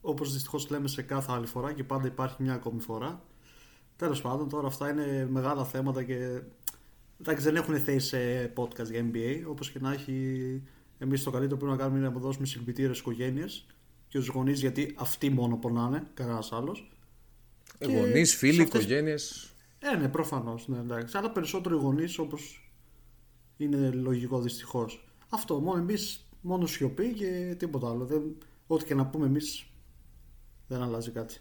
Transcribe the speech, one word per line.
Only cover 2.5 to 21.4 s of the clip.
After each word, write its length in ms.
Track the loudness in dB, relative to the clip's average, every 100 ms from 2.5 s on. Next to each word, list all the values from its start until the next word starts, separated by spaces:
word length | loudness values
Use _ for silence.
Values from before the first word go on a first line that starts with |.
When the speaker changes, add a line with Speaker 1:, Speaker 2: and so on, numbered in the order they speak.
Speaker 1:
ακόμη 280 | 0 -2 -6
φορά. 420 | -4 -4 -4 -8 -14 -20 -20 -20 -20 -20 -20 _
Τέλος 240 | -2 0
πάντων, 280 | -2 -2 -2
τώρα 180 | -2 -2
αυτά 240 | -2 -2
είναι 360 | -2 0 0 0
μεγάλα 340 | 0 0 0
θέματα 380 | -2 -2 0 0
και, 380 | -2 -4 -4 -6 -10 -16 -18 -18 -20 -20 -20 -12
εντάξει, 240 | -2 2
δεν 120 | 4 2
έχουν 220 | 2 0
θέση 300 | 2 2 2
σε 440 | 0 0 0 -2 -4
podcast 340 | -6 -4 -6
για 200 | -2 -2
N 40 | 0
B 20 |
A. 260 | -2 -2 -4
Όπως 220 | -8 -8
και 80 | -4
να 140 | -2
έχει, 720 | -2 -4 -2 -2 -2 -2 -4 -8 -20 -20 -6
εμείς 240 | 0 0
το 80 | 0
καλύτερο 260 | 0 0 0
που 80 |
πρέπει 140 | 0 0
να 60 |
κάνουμε 220 | 2 2 2
είναι 80 |
να 60 | 0
δώσουμε 260 | -4 -2 -4
συλληπιτήρια 420 | -4 -6 0 0
στις 60 | 0
οικογένειες 680 | -4 -2 -2 -2 -4 -8 -14 -20 -20 -20 -6
και 100 | -4
στους 160 | -2
γονείς, 260 | 0 2 4
γιατί 340 | 2 2 -2 -2
αυτοί 320 | -4 0 2
μόνο 260 | 4 4 2
πονάνε, 500 | 0 0 2 0 -4
κανένας 380 | -6 -4 -2 -4
άλλος. 400 | -4 -4 -6 -12 -20 -20 -20 -20 -20 -20 -20 -20 -4
Speaker 2:
Ε, 80 | 2
Speaker 1:
Και 120 | 4
Speaker 2:
γονείς, 380 | 6 8 6 6
φίλοι, 180 | 6
Speaker 1:
σε 80 | 8
αυτές 200 | 8 6
Speaker 2:
οικογένειες. 720 | 4 2 2 -2 -4 -10 -16 -20 -20 -6
Speaker 1:
Ε, 180 | -2 2
ναι, 120 | 2
προφανώς, 600 | 0 0 -2 -4 -6 -4
ναι, 100 | -4
εντάξει. 380 | -2 -4 -4 -2
Αλλά 140 | -2
περισσότερο 460 | -2